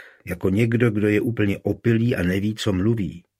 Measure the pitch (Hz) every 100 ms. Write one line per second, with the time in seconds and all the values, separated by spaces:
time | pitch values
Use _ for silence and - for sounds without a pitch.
0 | - _ - 90 98 98 117 117 120 104
1 | 104 104 - 113 104 98 - 101 - 113
2 | 117 - 90 95 104 107 - 92 101 117
3 | 85 85 -